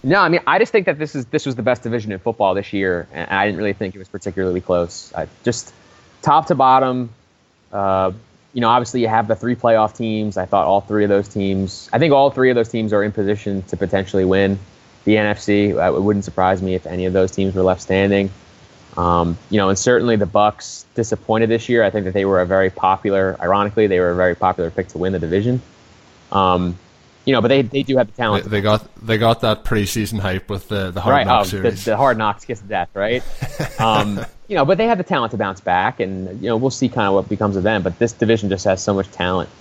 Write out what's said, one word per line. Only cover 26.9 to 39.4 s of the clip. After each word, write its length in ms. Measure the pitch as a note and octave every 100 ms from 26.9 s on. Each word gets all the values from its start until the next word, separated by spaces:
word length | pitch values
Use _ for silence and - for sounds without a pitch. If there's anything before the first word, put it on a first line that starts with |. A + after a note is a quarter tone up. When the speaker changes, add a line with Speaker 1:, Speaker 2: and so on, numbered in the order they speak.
| _ _ _
Speaker 1:
you 80 | -
know, 80 | B2+
but 80 | A#2
they, 140 | C3+
they 220 | A#2+ C#3
do 120 | C3+ C3
have 120 | G#2+
the 100 | -
talent. 260 | A2+ G#2
Speaker 2:
They, 60 | -
they 120 | G#2
got, 320 | G#2 G#2+ - -
they 200 | A2 A2
got 220 | A2+ A2+
that 220 | A#2 G#2+
preseason 560 | - A2 G2 A#2 G2+ G#2+
hype 300 | F#2+ F#2 -
with 180 | G2 -
the, 240 | G#2 F#2+
the 80 | F2+
Hard 140 | G2
Speaker 1:
Right, 120 | C#3 A2
Speaker 2:
Knocks 220 | B2 G2
Speaker 1:
oh, 40 |
Speaker 2:
series. 340 | G2+ A2+ G2 A2+
Speaker 1:
the, 60 |
the 60 | G#2+
Hard 200 | C3+ A2+
Knocks 260 | G#2+ G2+
kiss 160 | - A2
of 80 | G2
death, 220 | G2 F2
right? 300 | G2 G#2 B2 -
Speaker 2:
<laughs> 500 | - - - A#2 -
Speaker 1:
Um, 460 | A2 G#2+ G#2 G2+ - - -
you 80 | F#3+
know, 80 | C#3
but 120 | F#3
they 100 | A3+
have 100 | G#3+
the 80 | -
talent 260 | D3+ A#2
to 60 | G#2+
bounce 240 | G2+ F#2+
back, 400 | - F2+ G2 -
and, 400 | F#2+ F#2+ F#2 G2+
you 80 | A2
know, 80 | A2+
we'll 120 | C3
see 200 | - B2
kinda 240 | A#2 G2+
what 160 | G2 F#2+
becomes 260 | G#2 G#2 G2
of 80 |
them. 200 | F#2+ G#2+
But 140 | F2+ F2
this 140 | A#2
division 380 | - A2 A2+ G#2
just 160 | F#2+ G#2
has 180 | F#2
so 100 | -
much 160 | G2 G2
talent. 380 | - F2+ F#2